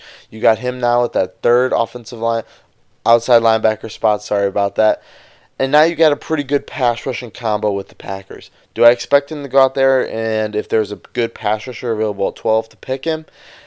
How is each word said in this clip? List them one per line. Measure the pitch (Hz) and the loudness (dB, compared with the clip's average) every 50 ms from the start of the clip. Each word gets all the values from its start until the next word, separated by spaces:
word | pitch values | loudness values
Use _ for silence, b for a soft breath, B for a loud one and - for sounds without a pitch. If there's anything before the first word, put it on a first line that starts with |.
| B B B B B B | B B B B B B
You | - 110 | -8 0
got | 110 117 113 104 | 2 2 2 2
him | 120 127 127 127 | 0 -6 -4 -2
now | 123 120 120 120 123 | 0 0 2 2 0
at | 120 - | 0 0
that | 104 95 92 - _ - | -2 -2 -2 -4 _ 0
third | 120 120 123 127 127 | 2 2 4 2 2
offensive | - 78 117 110 - 123 117 - - 113 | 0 0 -2 -2 -6 -12 -14 -12 -10 -6
line, | 113 117 117 117 110 b b b b b b _ _ _ _ _ - | -4 -2 -2 -4 -6 b b b b b b _ _ _ _ _ 2
outside | 110 117 120 - - 123 117 113 | 4 4 4 4 4 4 4 4
linebacker | 113 113 110 107 110 110 107 - 110 | 4 2 2 2 0 -2 -2 -6 -14
spot. | - - - 110 107 104 - | -8 -2 0 0 0 0 -2
Sorry | - 104 101 101 98 | -2 -2 0 0 0
about | 92 101 101 101 - - | 0 0 -2 -2 0 2
that. | 107 107 104 - b b b b b b b b b b b - | 2 2 2 0 b b b b b b b b b b b -4
And | 131 135 | -2 2
now | 139 151 156 | 2 4 2
you | 170 175 | 2 2
got | 143 165 156 | 2 2 2
a | 143 | 2
pretty | 139 - - 160 156 143 | 0 -4 -6 -4 -4 -2
good | 127 143 139 139 | -2 -2 -4 -4
pass | - - - 135 120 120 117 - | -4 -6 -2 0 0 0 -2 -4
rushing | 139 123 - - 117 | -8 -8 -8 -10 -14
combo | - - 120 113 107 104 104 107 | -12 -8 -4 -2 -2 0 0 -2
with | 101 98 98 - | -2 -4 -6 -10
the | - | -14
Packers. | - - 104 98 98 98 - 92 - - - b b b b b | -16 -12 -10 -10 -10 -10 -14 -16 -16 -16 -20 b b b b b
Do | 110 117 | 4 6
I | 117 | 6
expect | 123 123 - - 139 143 143 - | 6 4 0 2 2 2 2 0
him | 160 147 143 | -10 -10 -8
to | 135 | 0
go | 120 135 | 2 4
out | 135 131 131 | 4 4 2
there | 135 135 135 135 131 123 - | 2 2 2 2 2 0 -2
and | - 113 113 110 110 110 107 107 104 | -4 -4 -4 -2 -2 -2 -2 -2 -4
if | 104 104 - | -6 -4 -2
there's | - 110 107 95 | 0 -2 0 -2
a | 101 92 | -6 -12
good | - - - 123 117 113 - | -12 -10 -4 -4 -4 -4 -4
pass | - - 104 107 107 - - | -4 -2 -2 -2 -2 -4 -10
rusher | 120 - - 123 | -12 -8 -6 -4
available | 113 107 110 107 104 98 98 95 | -2 -2 -2 -4 -2 -2 -4 -4
at | - | -4
twelve | - - 113 110 110 110 - | -4 -2 0 0 0 -2 -4
to | - - | -12 -16
pick | - - 131 139 - | -8 -8 -8 -6 -4
him? | 165 160 160 156 _ B B B B B B B | -4 -4 -6 -6 _ B B B B B B B